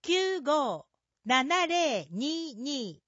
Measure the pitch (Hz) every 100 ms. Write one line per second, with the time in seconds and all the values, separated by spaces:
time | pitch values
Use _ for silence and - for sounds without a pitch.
0 | - 359 381 370 269 302 262 165 - _
1 | _ _ - 254 262 349 339 349 330 220
2 | 147 175 277 330 330 220 262 285 214 156